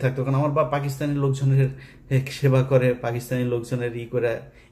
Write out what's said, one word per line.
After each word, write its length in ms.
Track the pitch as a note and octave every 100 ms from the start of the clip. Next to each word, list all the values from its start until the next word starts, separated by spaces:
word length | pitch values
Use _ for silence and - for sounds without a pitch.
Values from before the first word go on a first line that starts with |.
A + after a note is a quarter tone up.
থাকতো, 240 | C3 C3+
কারণ 140 | C#3 C3+
আমার 120 | D3
বাপ 200 | D3 C#3+
পাকিস্তানি 440 | C#3+ C#3+ C3+ D3
লোকজনের 540 | C#3+ C#3 C3+ C3+ C3+ C3+ - - - - C3 C3+
সেবা 320 | - C3 C3
করে, 320 | B2+ C3 B2+
পাকিস্তানি 500 | B2 A#2+ A#2+ - B2+
লোকজনের 520 | B2 A#2+ A2+ B2 A#2+ A#2+
ই 100 | A#2
করে, 340 | B2 A#2 A2+ - - -